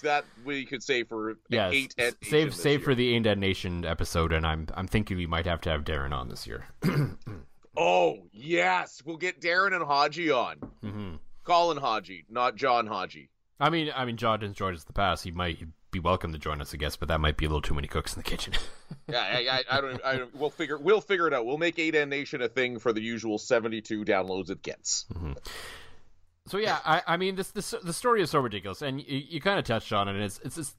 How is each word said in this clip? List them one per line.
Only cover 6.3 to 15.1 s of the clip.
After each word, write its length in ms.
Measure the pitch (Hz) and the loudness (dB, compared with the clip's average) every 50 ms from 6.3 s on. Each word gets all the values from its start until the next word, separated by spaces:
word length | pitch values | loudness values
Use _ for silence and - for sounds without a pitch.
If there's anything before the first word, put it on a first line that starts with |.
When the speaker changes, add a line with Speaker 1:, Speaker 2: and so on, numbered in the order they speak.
| - - - | -10 -10 -10
Speaker 2:
year. 180 | 57 55 - - - - - - | -10 -10 -12 -12 -14 -8 -2 0
<clears throat> 340 | - - 143 143 98 - - - - 104 - - - - - - - - | 0 2 2 0 0 -2 -8 -12 -12 -14 -14 -14 -18 -20 -20 -20 -8 -2
Speaker 1:
Oh, 520 | 156 170 175 180 180 175 160 - - - - | 0 2 4 4 6 4 4 2 -2 -8 -18
yes. 680 | - 104 135 156 170 170 180 185 185 180 156 - - - 127 | -18 -12 -6 -2 0 2 2 4 2 0 0 -4 -10 -14 -12
We'll 140 | 151 165 | -12 -8
get 240 | 147 170 180 175 143 | -6 -4 -6 -4 -4
Darren 320 | 165 170 175 185 196 196 185 | -2 0 2 2 2 2 2
and 100 | 175 156 | 0 0
Haji 460 | 143 143 139 151 151 151 170 170 151 | 2 2 4 4 2 2 0 2 2
on. 280 | 135 120 104 85 78 73 - - - - - | 4 2 2 0 -4 -8 -12 -14 -12 -12 -10
Speaker 2:
Mm-hmm. 320 | 104 98 107 104 87 80 76 - - - - - | -10 -8 -8 -8 -8 -8 -10 -10 -12 -14 -8 0
Speaker 1:
Colin 340 | - 175 170 175 170 151 | 2 4 4 4 4 2
Haji, 460 | 143 139 123 110 107 95 95 95 82 78 - | 0 0 -2 -2 -2 -4 -8 -14 -16 -14 -6
not 260 | 113 123 123 127 113 | -2 0 2 0 2
John 300 | 101 135 131 123 120 110 | 2 2 4 4 4 2
Haji. 460 | 104 110 95 92 82 78 76 69 - _ _ _ _ _ - | 2 -2 -4 -4 -4 -8 -12 -20 -20 _ _ _ _ _ 0
Speaker 2:
I 120 | 139 151 | 2 2
mean, 200 | 165 165 156 151 127 | 2 2 0 -2 -2
I 100 | 131 127 | -2 -2
mean, 100 | 120 117 | -4 -2
John 240 | 110 120 113 110 107 | 0 2 2 2 2
didn't 160 | 110 101 98 | -2 -6 -6
join 180 | - 101 95 87 | -4 -4 -4 -4
us 60 | 78 | -6
in 40 | - | -8
the 80 | - - | -6 0
past. 300 | 104 101 92 | 2 2 2